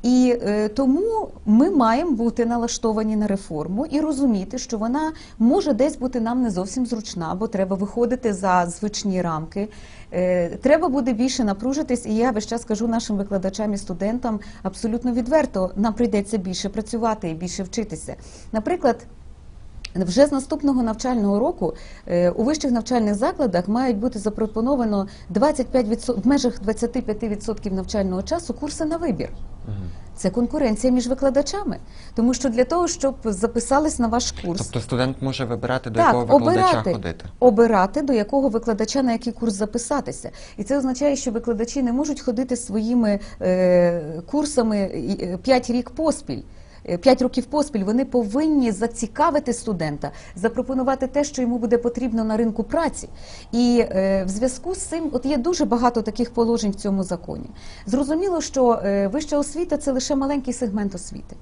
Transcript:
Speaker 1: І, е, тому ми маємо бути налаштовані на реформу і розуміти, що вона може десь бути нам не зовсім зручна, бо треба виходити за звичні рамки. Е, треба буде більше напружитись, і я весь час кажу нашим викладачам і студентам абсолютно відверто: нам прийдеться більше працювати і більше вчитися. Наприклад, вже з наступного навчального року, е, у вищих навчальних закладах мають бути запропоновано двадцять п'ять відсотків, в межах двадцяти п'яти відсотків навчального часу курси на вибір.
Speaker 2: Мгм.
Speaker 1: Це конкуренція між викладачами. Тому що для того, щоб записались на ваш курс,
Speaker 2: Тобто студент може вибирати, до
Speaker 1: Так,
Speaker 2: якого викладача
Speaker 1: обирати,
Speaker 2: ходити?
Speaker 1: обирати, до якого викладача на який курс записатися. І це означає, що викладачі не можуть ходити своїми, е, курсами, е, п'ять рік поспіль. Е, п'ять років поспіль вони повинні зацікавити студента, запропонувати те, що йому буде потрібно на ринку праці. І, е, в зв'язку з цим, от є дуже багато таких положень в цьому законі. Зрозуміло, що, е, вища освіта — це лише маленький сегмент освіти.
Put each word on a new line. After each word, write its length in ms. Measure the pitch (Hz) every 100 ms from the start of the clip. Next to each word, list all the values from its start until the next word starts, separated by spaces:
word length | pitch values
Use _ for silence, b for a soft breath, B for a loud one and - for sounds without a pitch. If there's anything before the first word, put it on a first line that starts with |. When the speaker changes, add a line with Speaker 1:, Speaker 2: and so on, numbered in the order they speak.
Speaker 1:
І, 360 | 240 254 254 240
е, 260 | 196 208 214
тому 600 | 214 269 285 440 440 - - -
ми 240 | 214 320
маємо 400 | 339 226 240 349
бути 360 | 226 233 226 233
налаштовані 720 | 233 233 - 226 214 220 214
на 100 | 208
реформу 600 | 196 - 156 160 196 311
і 140 | 285
розуміти, 580 | 311 269 277 208 190 254
що 200 | - 220
вона 340 | 226 269 311 320 B B
може 340 | 226 359 339
десь 240 | 220 285 302
бути 240 | 254 254
нам 220 | 220 247
не 80 | 240
зовсім 360 | 180 190 262 240
зручна, 480 | 226 214 - 160
бо 120 | 180 220
треба 300 | 185 190 196
виходити 580 | 202 - 240 254 233
за 320 | 190 190 180 175
звичні 560 | 170 214 - 202 185
рамки. 460 | 170 156 160 202 214 B B B B
Е, 360 | 180 180 180 170
треба 400 | - 262 311 339
буде 240 | 269 254
більше 320 | 220 254 262
напружитись, 600 | 214 196 254 277 311 240 220
і 80 |
я 160 | 214 240
весь 160 | 214 208
час 180 | 233
кажу 240 | - 208 233
нашим 280 | 226 - 202
викладачам 580 | 196 196 185 190 214
і 20 | 196
студентам 640 | - 175 196 240 247 214 B B
абсолютно 500 | 190 185 220 233 247
відверто: 580 | 240 240 311 277 190 185 -
нам 180 | 220
прийдеться 420 | 214 240 202 202 220
більше 320 | 185 180 202
працювати 600 | 208 214 233 226 220 175
і 40 |
більше 280 | 160 180 185
вчитися. 540 | 190 - 214 156 - - B B B
Наприклад, 540 | 220 214 359 277 226 - - - - - - - - -
вже 320 | - 180 180 285
з 60 |
наступного 500 | 277 269 294 285 254
навчального 560 | 226 220 254 240 202 202
року, 360 | 277 359 175 B B B -
е, 240 | 175 175
у 140 | 175
вищих 280 | 233 311 294
навчальних 420 | 240 220 254 208
закладах 540 | 202 277 339 262 175 180
мають 280 | 220 262 208
бути 220 | 240 226
запропоновано 880 | 214 214 220 220 233 285 226 202 196 B B
двадцять 380 | 175 277 302 247
п'ять 220 | 262 208
відсотків, 360 | 226 - 233
в 20 | 196
межах 340 | 285 240 -
двадцяти 400 | 196 226 233 247
п'яти 260 | 220 214 226
відсотків 460 | 202 - 214 214
навчального 480 | 190 180 220 190 180
часу 320 | 190 339 -
курси 300 | - 294 -
на 120 | 311 330
вибір. 320 | 330 196 - - - - -
Speaker 2:
Мгм. 80 | 101 90 B B -
Speaker 1:
Це 140 | 185
конкуренція 640 | 233 240 302 262 214 254
між 160 | 254 233
викладачами. 680 | 254 269 269 294 392 381 - B B B
Тому 200 | - 233
що 140 | 247 277
для 160 | 233
того, 240 | 254 339 349
щоб 260 | - 269 262
записались 760 | 226 190 226 233 226 269 311 -
на 80 | 233
ваш 260 | 214 -
курс, 280 | - 180 175
Speaker 2:
Тобто 200 | - 123
студент 360 | 113 123 127 131
може 240 | 135 131
вибирати, 460 | 123 117 120 131 123
до 60 | 110
Speaker 1:
Так, 100 | 330
Speaker 2:
якого 320 | 123 120 277
викладача 280 | 240 359 370
Speaker 1:
обирати, 260 | 302 214
Speaker 2:
ходити? 320 | - - 160 - -
Speaker 1:
обирати, 640 | 247 214 233 208 190 285
до 100 | 294
якого 360 | 240 208 277 269
викладача 540 | 220 226 208 220 277
на 100 | 262
який 200 | 226 240
курс 220 | - 233
записатися. 760 | 196 214 240 - 285 269 - - B B B
І 80 |
це 140 | - 285
означає, 380 | 262 254 285 277
що 140 | 254
викладачі 520 | 220 233 214 233 277
не 100 | 247
можуть 280 | 240 302 277
ходити 360 | - 220 262 240
своїми, 640 | - 202 220 240 220 202 B B
е, 800 | 185 185 185 180 175 175 151 160 170
курсами, 480 | 285 302 254 226 208
е, 600 | 190 - - 196 180 180
п'ять 280 | 240 254 254
рік 200 | 240 240
поспіль. 520 | - 320 - - 117 - b b b -
Е, 100 | 175
п'ять 240 | 269 254
років 220 | 254 254
поспіль 400 | - 302 285 214
вони 200 | 196 233
повинні 680 | 269 247 214 240 311 294 240
зацікавити 800 | 190 226 - 226 - 330 294 285
студента, 580 | 233 - 180 156 147 147 B B -
запропонувати 720 | 220 226 254 262 262 269 262
те, 180 | 285
що 180 | 285 -
йому 160 | 247 240
буде 200 | 226 233
потрібно 460 | 240 240 247 226
на 120 | 220 214
ринку 280 | 233 220
праці. 440 | 220 302 320 - - B B B B
І, 320 | 233 240 240 226
е, 340 | 190 190 196
в 40 | 185
зв'язку 460 | 196 254 - 349
з 40 | 370
цим, 320 | - 330 320
от 140 | 240 269
є 100 | 294
дуже 280 | 240 359
багато 380 | 254 233 240 240
таких 280 | 220 208 233
положень 400 | - 226 233 208
в 40 |
цьому 280 | 196 202 196
законі. 480 | 180 175 - - - B B B -
Зрозуміло, 540 | 247 277 320 392 339
що, 400 | 294 269 247 226
е, 240 | 196 202 196
вища 300 | 254 302 294
освіта — 380 | 294 302 349 294
це 140 | 285
лише 220 | 262 254
маленький 400 | 277 269 285 262
сегмент 400 | 247 240 202 202
освіти. 420 | 180 - 139 - -